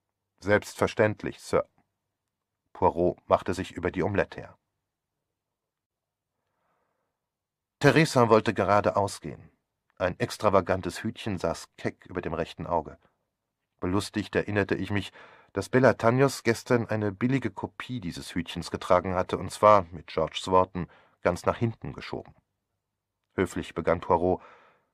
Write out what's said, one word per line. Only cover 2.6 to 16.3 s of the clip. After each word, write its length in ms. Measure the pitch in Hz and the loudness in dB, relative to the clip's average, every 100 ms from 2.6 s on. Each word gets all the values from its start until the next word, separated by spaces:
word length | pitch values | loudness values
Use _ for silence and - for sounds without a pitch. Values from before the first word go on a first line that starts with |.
| _ | _
Poirot 460 | - 90 80 87 - - | -2 0 2 0 -2 0
machte 260 | 92 - | 0 0
sich 180 | 92 92 | -6 -6
über 180 | - 90 | -6 -6
die 120 | 87 | -2
Omelette 380 | 85 101 80 - | -2 0 -2 -6
her. 180 | - _ _ _ _ _ _ _ _ _ _ _ _ _ _ _ _ _ _ _ _ _ _ _ _ _ _ _ _ _ _ _ _ _ | -18 _ _ _ _ _ _ _ _ _ _ _ _ _ _ _ _ _ _ _ _ _ _ _ _ _ _ _ _ _ _ _ _ _
Teresa 480 | 143 131 160 131 117 | 4 6 4 4 6
wollte 260 | 110 107 | 6 4
gerade 420 | 101 95 101 101 - | 0 2 2 2 0
ausgehen. 540 | 98 - 80 57 - _ _ _ _ - | -2 -4 -12 -14 -18 _ _ _ _ -4
Ein 220 | 92 90 | -4 -2
extravagantes 800 | 120 - 107 95 87 92 90 - | -6 -2 2 2 2 -2 -4 -8
Hütchen 360 | 110 - - 92 | -8 -8 -6 -4
saß 300 | 82 82 - - | -4 -6 -10 -10
keck 300 | 113 - - | -10 -10 -10
über 140 | 90 | -8
dem 140 | 85 | -6
rechten 320 | 80 80 - 82 | -4 -6 -8 -4
Auge. 320 | 85 73 67 _ _ _ _ _ _ _ _ | -4 -4 -12 _ _ _ _ _ _ _ _
Belustigt 540 | 92 95 - 107 95 | -2 -2 -2 -4 -2
erinnerte 400 | 101 - 104 98 | -2 0 0 0
ich 160 | 90 92 | -2 -2
mich, 220 | 101 95 - - - _ | -4 -6 -12 -20 -20 _
dass 160 | - 95 | -8 -2
Bella 260 | 123 123 | 4 4
Tanyos 480 | 101 113 127 139 | 4 2 4 2